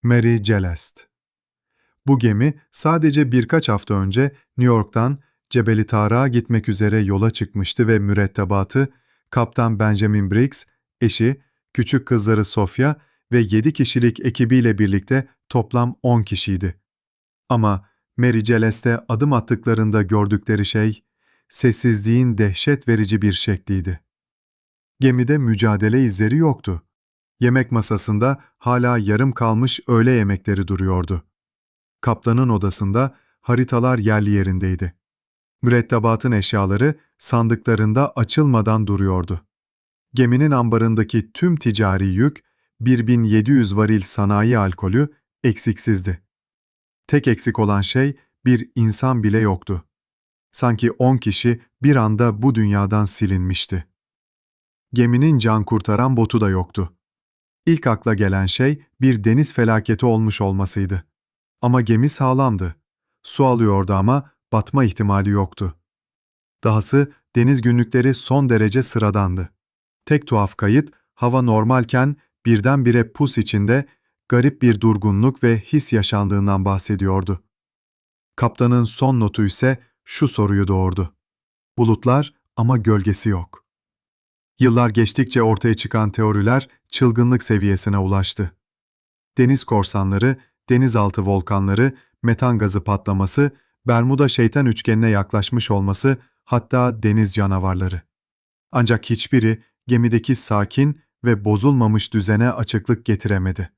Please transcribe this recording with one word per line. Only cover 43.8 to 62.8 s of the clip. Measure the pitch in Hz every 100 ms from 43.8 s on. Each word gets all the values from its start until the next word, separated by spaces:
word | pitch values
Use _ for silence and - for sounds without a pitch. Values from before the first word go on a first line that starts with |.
| 107 110
sanayi | 95 - 101 104 113 117
alkolü | 95 - 95 113 147 _ _ _
eksiksizdi. | 123 - - 101 - 98 95 87 _ _ _ _ _ _ _ _ -
Tek | 147 139
eksik | 110 - 113
olan | 104 101
şey | 98 127 139 135 _ _
bir | 127 120 -
insan | - 113 104 131 123
bile | 104 110
yoktu. | 107 92 - 87 - _ _ _ _ _ _
Sanki | - 123 110 117
on | - 127 131
kişi | 110 95 120 120 _ _
bir | 135 135
anda | 110 107 120 104
bu | 131
dünyadan | 113 104 101 98 107
silinmişti. | 104 - 98 95 90 92 - 92 - _ _ _ _ _ _ _ _ _ _
Geminin | 120 120 120 156 139
can | 113 110
kurtaran | 101 110 - 104 127 120
botu | 110 110
da | 104
yoktu. | 92 87 - 87 _ _ _ _ _ _ _ -
İlk | 165 131
akla | 110 117
gelen | 107 98 95 95
şey | - 131 147 _ _
bir | 131 117
deniz | 107 127 147
felaketi | - 113 110 - 110 123
olmuş | 110 110 98
olmasıydı. | 101 95 92 104 95 95 - _ _ _ _ _
Ama | 123 123
gemi | 113 113 143
sağlamdı. | - 131 131 131 101 90 -